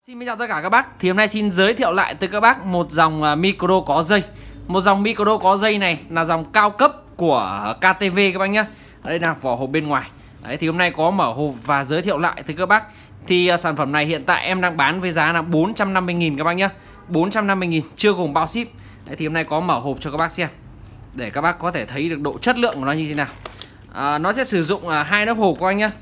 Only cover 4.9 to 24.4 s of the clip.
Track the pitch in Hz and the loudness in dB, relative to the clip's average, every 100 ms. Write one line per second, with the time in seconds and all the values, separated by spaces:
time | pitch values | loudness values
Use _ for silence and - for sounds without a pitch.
4.9 | 196 208 220 208 220 185 196 214 208 190 | 2 2 0 2 4 4 4 2 2 0
5.9 | 156 - 165 165 165 156 214 208 208 285 | -2 -4 -2 0 0 0 2 2 4 2
6.9 | 285 - - 170 127 98 98 104 117 185 | 2 -18 -4 2 2 0 -4 -4 2 2
7.9 | 185 202 180 202 185 196 208 214 - - | 2 0 2 0 2 0 0 -2 -8 -20
8.9 | - - 165 165 156 131 120 131 151 151 | -16 -6 -2 -2 -2 -2 -2 -2 -2 0
9.9 | 139 - - - - - 147 160 165 175 | -4 -4 -18 -20 -18 -10 -4 -4 0 0
10.9 | 165 160 196 139 117 147 123 113 143 131 | 2 0 2 0 0 -4 -6 -2 0 0
11.9 | 156 185 143 170 - - 151 180 214 214 | -2 -2 -2 -2 -4 -10 -6 2 2 0
12.9 | - - - - 180 180 170 170 147 139 | -20 -20 -20 0 2 4 2 0 -2 0
13.9 | 147 147 160 - 175 - 185 180 160 139 | 0 0 -2 0 0 0 0 -2 2 0
14.9 | 175 185 165 156 170 165 160 175 220 202 | 0 -2 0 2 0 0 0 0 0 -2
15.9 | 190 180 175 165 139 156 175 196 - - | 0 -2 0 0 0 -2 0 -2 -2 -20
16.9 | - - 170 180 220 202 196 180 165 - | -20 -4 0 0 0 0 0 0 -2 -4
17.9 | - 208 185 170 147 165 233 233 - - | 0 0 2 0 0 -2 -4 -8 -12 -20
18.9 | - - 151 156 165 160 151 180 135 131 | -20 -16 -8 -4 -2 -2 -2 0 -2 -2
19.9 | 131 147 147 165 - 165 - - - - | -6 -6 -2 -2 -2 -6 -8 -20 -20 -20
20.9 | - - 131 113 139 165 175 170 170 104 | -20 -18 -10 -8 -2 0 0 -4 -6 -6
21.9 | 127 160 156 147 143 233 233 240 143 135 | -6 -4 -4 -6 -2 -2 2 0 0 -2
22.9 | 156 151 147 143 - - - - - - | -2 -4 -4 -4 -6 -16 -16 -20 -20 -18
23.9 | - 139 147 170 226 | -4 -2 0 0 -2